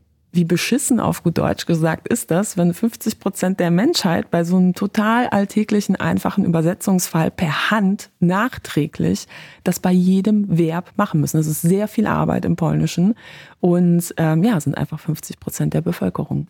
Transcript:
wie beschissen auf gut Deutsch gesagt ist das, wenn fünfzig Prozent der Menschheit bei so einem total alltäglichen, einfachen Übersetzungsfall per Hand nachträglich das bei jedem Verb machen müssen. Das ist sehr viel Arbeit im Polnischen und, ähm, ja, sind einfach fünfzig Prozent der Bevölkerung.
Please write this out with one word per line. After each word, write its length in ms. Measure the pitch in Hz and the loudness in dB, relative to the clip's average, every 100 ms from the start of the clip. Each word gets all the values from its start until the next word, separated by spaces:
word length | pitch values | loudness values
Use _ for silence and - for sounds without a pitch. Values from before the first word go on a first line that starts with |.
| _ _ _ | _ _ _
wie 140 | 175 170 | 0 2
beschissen 540 | 170 - 247 - 233 | 0 0 -2 2 0
auf 240 | - 175 | 0 0
gut 160 | 170 - | -2 0
Deutsch 260 | - - - | 0 -2 -2
gesagt 420 | 165 160 170 - | 0 0 -2 -4
ist 220 | - - | -4 0
das, 260 | 165 214 180 | -2 0 0
wenn 200 | 175 175 | 0 0
fünfzig 440 | 226 - 220 - | -4 -2 -6 -4
Prozent 400 | 196 - 185 190 | -6 -2 -2 0
der 120 | 175 | 2
Menschheit 580 | 170 277 339 180 165 - | 4 2 2 0 0 0
bei 140 | 170 | -2
so 140 | 170 185 | 2 4
einem 180 | 180 - | 2 2
total 500 | 202 - 214 233 254 | -2 0 2 0 2
alltäglichen, 640 | 202 202 214 208 208 - 190 | 0 0 0 0 0 0 -2
einfachen 500 | 180 190 196 196 185 | 0 0 0 0 0
Übersetzungsfall 880 | 165 160 190 - 185 - 165 160 | 2 0 0 0 0 0 0 -2
per 400 | - 170 143 - | -2 -2 -2 0
Hand 400 | 214 190 208 - _ | 2 0 -2 -8 _
nachträglich 1080 | 175 185 247 - - 151 147 - 170 196 - - - - | 0 2 -2 -6 -4 -2 -2 -2 -2 -2 -6 -20 -20 -6
das 160 | 185 - | -4 -2
bei 120 | 185 | 2
jedem 680 | 180 180 190 202 208 202 170 | 4 4 4 2 2 2 0
Verb 320 | 160 170 - - | 0 -2 -6 -4
machen 220 | - 156 | 0 0
müssen. 180 | - 156 | 0 0
Das 100 | 156 | -2
ist 160 | 151 | 0
sehr 240 | 170 190 214 | 2 2 0
viel 180 | - 214 | 0 0
Arbeit 400 | 156 156 - 175 | 0 0 0 -2
im 120 | 170 | -2
Polnischen 580 | 160 151 160 - 185 233 - - - - | 0 0 0 0 0 0 -8 -20 -20 -2
und, 540 | 175 175 175 170 - - | 0 2 4 2 0 -2
ähm, 260 | 160 160 | 0 2
ja, 160 | 220 175 | 2 0
sind 180 | - - | -2 -4
einfach 220 | - 156 | -6 -6
fünfzig 400 | - 151 - - | -6 -6 -10 -12
Prozent 340 | - - 151 | -10 -4 -2
der 80 | 156 | -2
Bevölkerung. 640 | 170 - - - 151 143 | -2 -4 -4 -4 -6 -6